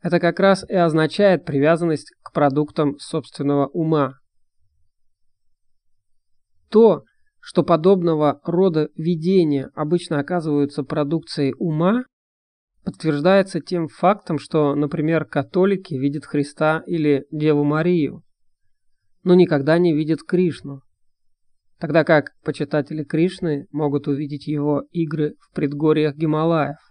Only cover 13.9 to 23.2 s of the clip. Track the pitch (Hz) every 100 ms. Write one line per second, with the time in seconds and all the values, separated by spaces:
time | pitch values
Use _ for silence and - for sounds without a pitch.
13.9 | - 175 208 - 151 - 160 147 147 147
14.9 | 156 151 165 - 147 135 180 190 190 190
15.9 | 131 143 147 - 151 143 - 156 156 -
16.9 | 170 151 135 - 156 151 147 147 151 175
17.9 | 180 143 - _ _ _ _ _ _ _
18.9 | _ _ _ 180 180 175 147 135 170 175
19.9 | 151 156 151 - 180 180 139 139 139 _
20.9 | _ _ _ _ _ _ _ _ _ 160
21.9 | 160 147 156 143 _ - 147 147 151 147
22.9 | 156 147 156